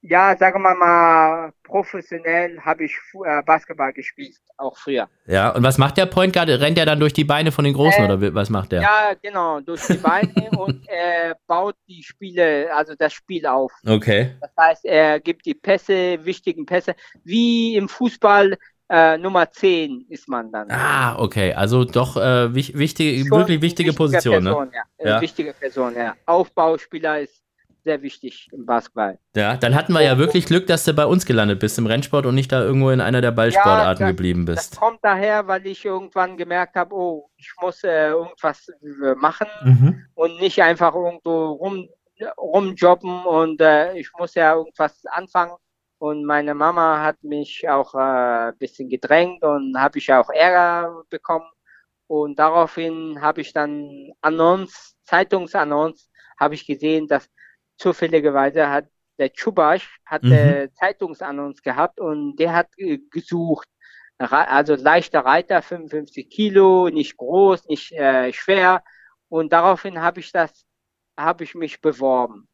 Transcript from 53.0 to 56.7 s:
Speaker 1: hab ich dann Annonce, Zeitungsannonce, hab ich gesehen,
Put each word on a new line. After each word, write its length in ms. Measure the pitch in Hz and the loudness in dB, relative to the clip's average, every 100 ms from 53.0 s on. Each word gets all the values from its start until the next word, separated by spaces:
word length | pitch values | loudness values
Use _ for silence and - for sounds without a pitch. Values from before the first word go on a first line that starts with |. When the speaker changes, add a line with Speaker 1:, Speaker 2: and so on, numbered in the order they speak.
| 160 147 | -12 -4
Speaker 1:
hab 180 | 151 156 | -2 -2
ich 140 | 147 | -6
dann 600 | 156 147 147 147 143 - - | -6 -6 -6 -12 -18 -20 -4
Annonce, 760 | 156 160 165 190 185 - - _ | -4 2 2 2 -2 -14 -20 _
Zeitungsannonce, 1040 | _ 175 190 190 170 196 151 147 160 156 _ _ _ _ | _ 0 0 -2 -2 -4 -2 -2 -2 -6 _ _ _ _
hab 140 | 143 | -4
ich 140 | 151 | -4
gesehen, 420 | - | -10